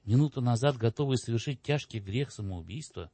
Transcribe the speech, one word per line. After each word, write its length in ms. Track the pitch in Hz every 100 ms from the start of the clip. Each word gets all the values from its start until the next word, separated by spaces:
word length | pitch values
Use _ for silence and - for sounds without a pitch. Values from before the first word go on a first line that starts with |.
минуту 360 | - 120 147 139
назад 360 | 123 117 143 131
готовый 400 | 117 - 143 127
совершить 460 | - 117 127 135
тяжкий 380 | - 147 - 113
грех 320 | 101 107 139
самоубийства, 800 | - 101 90 85 110 156 - 82